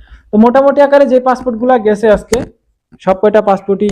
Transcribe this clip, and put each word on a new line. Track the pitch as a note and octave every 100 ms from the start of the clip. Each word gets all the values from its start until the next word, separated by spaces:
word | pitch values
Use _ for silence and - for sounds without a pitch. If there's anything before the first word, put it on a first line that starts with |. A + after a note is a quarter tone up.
| - - _
তো | G#3+
মোটামুটি | A#3 B3+ C#4 C#4
আকারে | C#4+ C#4+ C4+
যে | B3+
পাসপোর্টগুলা | B3+ B3 B3+ A3 B3 B3+
গেছে | G#3+ G#3 A3
আজকে, | G3 - B3+ - _ _ _ _ _
সব | F#3
কয়টা | F#3 G#3+ G#3+
পাসপোর্টই | G#3 F#3+ - G3 G3+